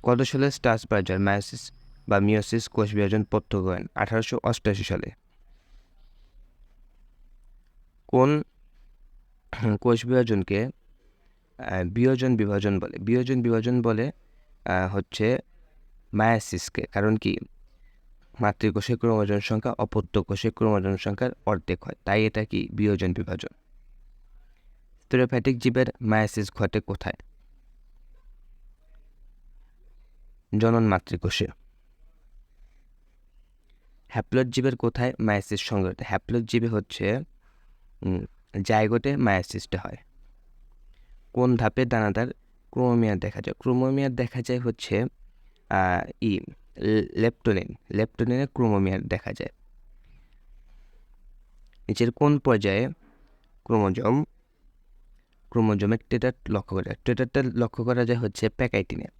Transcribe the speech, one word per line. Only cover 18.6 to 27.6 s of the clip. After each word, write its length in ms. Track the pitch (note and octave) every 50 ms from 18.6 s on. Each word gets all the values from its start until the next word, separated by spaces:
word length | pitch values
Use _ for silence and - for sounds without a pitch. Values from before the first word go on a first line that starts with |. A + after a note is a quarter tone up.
| - G#2+ F#2 G#2+ G2 - A#2+
ক্রোমোজোম 440 | - - A#2 A2+ G#2+ G#2 G2 G#2 G#2
সংখ্যা 320 | - - A2 G#2+ - B2
অপত্য 500 | - - G#2 - - A2 G2 - - G#2+
কোষে 280 | F#2+ - G2+ - - A2+
ক্রোমোজোম 460 | - - A2 A2 G#2+ G2 F#2 G2 G2
সংখ্যার 340 | F#2 - A2 G2+ - B2+ B2+ - _ _
অর্ধেক 380 | - G#2 E2+ - - F2+ - -
হয়, 100 | - - _ _
তাই 200 | F#2+ G2 G#2+ A2
এটা 200 | G#2+ - A2 G#2+
কি 240 | - - G2 - -
বিয়োজন 400 | - G#2 G#2 G#2 G2+ F2 F#2+ F2+
বিভাজন। 360 | F2+ - F#2 - F#2 - - - _ _ _ _ - - - - - - - - - - - - - - - - _ _ _ - - _ _ _ - _ _
স্টেরিওফাইটিক 540 | _ - B2+ B2+ B2 C3 A#2+ - C#3 C3 A#2+
জীবের 280 | - C3 A#2 C3 B2+ B2 - -
মায়োসিস 520 | B2 G#2+ G#2+ G#2+ G#2+ G#2 - A2 G2+ -
ঘটে 280 | _ - G#2+ F#2+ - G#2+
কোথায়? 340 | - - G2 - - F#2 - - - - - _ _ - - _